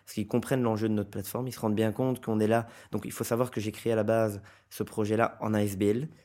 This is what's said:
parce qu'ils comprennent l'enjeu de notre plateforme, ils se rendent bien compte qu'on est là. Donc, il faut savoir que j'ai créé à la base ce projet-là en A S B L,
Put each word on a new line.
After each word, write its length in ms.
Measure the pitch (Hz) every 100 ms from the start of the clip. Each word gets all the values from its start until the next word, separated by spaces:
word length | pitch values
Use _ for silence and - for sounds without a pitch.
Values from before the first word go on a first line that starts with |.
| -
parce 80 | 110
qu'ils 120 | 98
comprennent 360 | 120 - 131
l'enjeu 260 | 117 107 110
de 40 |
notre 160 | 107 104
plateforme, 380 | 104 - 120 127
ils 60 |
se 60 | -
rendent 160 | 113 107
bien 160 | 110
compte 320 | 104 131 120
qu'on 160 | - 107
est 80 | 107
là. 200 | 113 117 - -
Donc, 140 | 107 -
il 60 |
faut 120 | -
savoir 280 | 113 117 123
que 100 | 113
j'ai 100 | 107
créé 220 | - 117
à 20 | 113
la 80 |
base 380 | 107 113 110 101 - - _
ce 140 | -
projet-là 540 | 104 - 104 110 113 -
en 120 | 110
A 100 | 107
S 140 | 104 98
B 60 |
L, 260 | 101 117 156 -